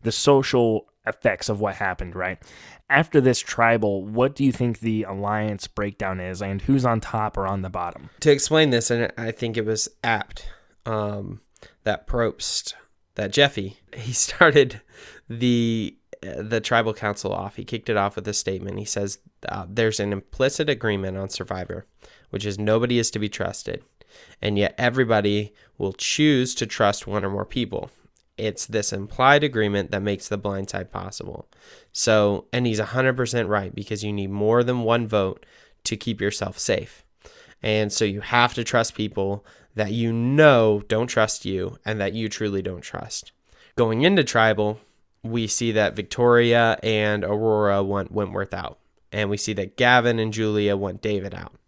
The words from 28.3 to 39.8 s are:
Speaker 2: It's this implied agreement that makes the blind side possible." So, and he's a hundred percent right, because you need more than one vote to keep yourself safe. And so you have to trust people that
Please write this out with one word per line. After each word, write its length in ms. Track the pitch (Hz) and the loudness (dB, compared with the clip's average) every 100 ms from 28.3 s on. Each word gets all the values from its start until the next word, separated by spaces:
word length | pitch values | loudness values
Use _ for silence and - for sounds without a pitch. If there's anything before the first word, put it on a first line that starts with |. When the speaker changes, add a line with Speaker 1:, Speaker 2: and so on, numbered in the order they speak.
| - | -6
Speaker 2:
It's 280 | 110 104 - | -6 -6 -4
this 260 | 110 101 | -2 -2
implied 500 | 101 101 - 131 143 | -6 -8 2 6 6
agreement 480 | 147 117 104 101 87 | 4 0 0 0 -2
that 100 | 98 | -4
makes 260 | 101 98 - | -2 -4 -4
the 100 | 104 | -6
blind 320 | 101 98 98 | -4 -6 -6
side 220 | 95 90 | -8 -8
possible." 560 | 92 92 - 90 - - _ - - _ | -10 -10 -12 -12 -14 -18 _ -20 -20 _
So, 540 | - - 107 104 101 - | -2 4 6 4 2 -2
and 120 | 123 123 | 0 0
he's 120 | 107 | 0
a 60 | 104 | -2
hundred 300 | 123 131 127 | 0 0 0
percent 300 | 120 120 98 | -2 -2 0
right, 240 | 104 95 | -2 -2
because 300 | - 98 104 | -10 -8 -6
you 80 | 107 | -4
need 160 | 101 98 | -4 -4
more 340 | 101 104 117 | 0 2 4
than 180 | 120 123 | 2 0
one 240 | 113 117 110 | 2 0 2
vote 380 | 107 95 - _ _ _ _ - | 0 0 -4 _ _ _ _ -8
to 100 | 104 | -6
keep 240 | - 104 | -4 -2
yourself 360 | 101 - 98 - | -2 -2 -8 -6
safe. 440 | - 98 - - _ _ - - - _ | -2 -2 -4 -18 _ _ -20 -20 -20 _
And 300 | 117 107 104 | -2 0 0
so 140 | - 107 | 0 0
you 160 | 101 | -2
have 320 | - 120 120 - | 0 2 2 0
to 80 | |
trust 300 | 113 120 113 - | -2 0 0 -2
people 500 | 107 - 98 101 _ - _ | -4 -2 -2 -4 _ -20 _
that 160 | 104 | -6